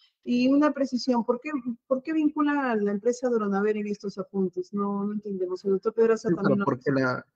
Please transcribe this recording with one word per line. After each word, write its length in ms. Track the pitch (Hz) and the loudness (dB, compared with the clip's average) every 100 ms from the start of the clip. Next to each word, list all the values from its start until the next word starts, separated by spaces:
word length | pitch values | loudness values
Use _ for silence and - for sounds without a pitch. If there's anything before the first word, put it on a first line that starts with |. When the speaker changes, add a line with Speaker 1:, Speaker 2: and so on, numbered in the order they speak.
| _ _ | _ _
Speaker 1:
Y 260 | - 240 254 | -4 0 4
una 240 | 277 294 | 4 4
precisión, 520 | 277 269 247 - 240 | 2 -2 -2 0 0
¿por 160 | 226 247 | 0 -2
qué, 100 | 302 294 247 233 - | -4 -6 -6 -10 -4
por 120 | 262 | -4
qué 100 | 330 | 0
vincula 580 | 320 302 302 294 285 262 | 0 2 2 2 2 0
a 60 | 220 | 0
la 160 | 202 | 0
empresa 360 | 202 220 240 254 | 0 0 0 0
Dronaver 480 | 233 202 196 214 214 | 0 0 2 0 0
en 120 | 208 | -4
estos 300 | 202 202 190 | -6 -6 -8
apuntes? 540 | 190 196 185 180 180 | -6 -2 -2 -2 -6
No, 320 | 202 202 202 | -4 -2 -2
no 80 | 202 | -4
entendemos. 520 | 208 208 190 180 185 | -4 -6 -4 -4 -4
El 80 | 202 | -2
doctor 220 | 190 226 | 0 0
Pedraza 340 | 220 226 220 226 | 2 2 2 0
Speaker 2:
Sí, 60 | 170 | 0
Speaker 1:
también 220 | 151 131 | 2 2
Speaker 2:
claro, 0 | |
Speaker 1:
lo 40 | |
Speaker 2:
porque 280 | 101 131 - | 0 -2 0
la, 340 | 135 127 127 - | 0 0 -2 -8